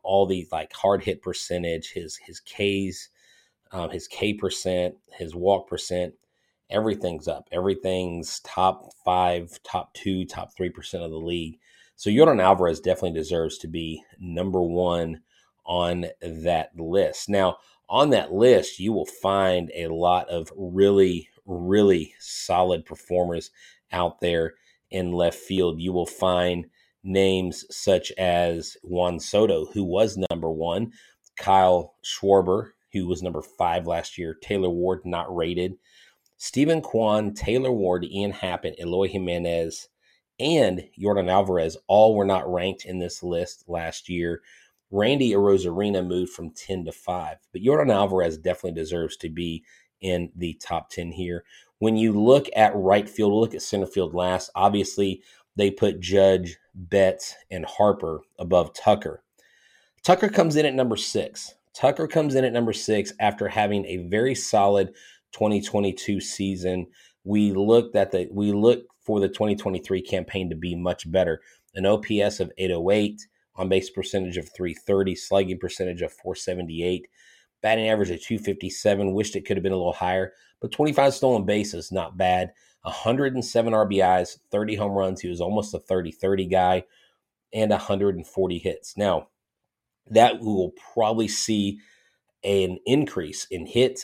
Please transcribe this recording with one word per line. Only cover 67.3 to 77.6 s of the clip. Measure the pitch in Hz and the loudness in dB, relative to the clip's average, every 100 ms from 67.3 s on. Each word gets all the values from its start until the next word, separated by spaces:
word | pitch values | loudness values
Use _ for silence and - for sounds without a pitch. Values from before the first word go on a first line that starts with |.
| 104 104 | 2 2
looked | 95 101 117 117 104 | 2 4 4 4 0
at | 95 | 0
the, | 92 90 | 0 -2
we | 98 104 | -2 -2
looked | 101 113 120 - _ | 4 4 4 0 _
for | - 104 | -4 0
the | 98 | 0
twenty | - 107 101 | 0 -2 -2
twenty-three | 101 92 - 95 | -4 -6 -4 -4
campaign | 90 95 90 98 90 | -2 -6 -4 -6 -6
to | 80 | -6
be | 90 85 | -6 -4
much | 87 87 85 | -4 -4 0
better. | 90 90 78 _ _ _ | 2 2 0 _ _ _
An | 95 95 | -2 2
O | 104 | 2
P | 107 104 | 0 0
S | 101 - | 0 -2
of | 90 - | -6 -4
eight | 92 | -2
oh | 85 87 | 0 2
eight, | 104 104 - - _ _ - | 2 2 -4 -20 _ _ -6
on | 92 | 0
base | 95 92 | 0 0
percentage | - 92 101 92 87 | -6 -4 -4 -4 -6
of | 71 - | -10 -8
three | 90 | -8
thirty, | 78 - 98 95 85 | -6 0 2 2 -2
slugging | - 98 92 90 | 0 0 0 -4
percentage | 87 - 92 87 | -8 -6 -6 -6
of | 85 | -8
four | - 92 92 | -10 -10 -10
seventy-eight, | - 90 87 80 87 90 - _ _ _ _ _ | -6 -8 -6 -4 -2 -4 -6 _ _ _ _ _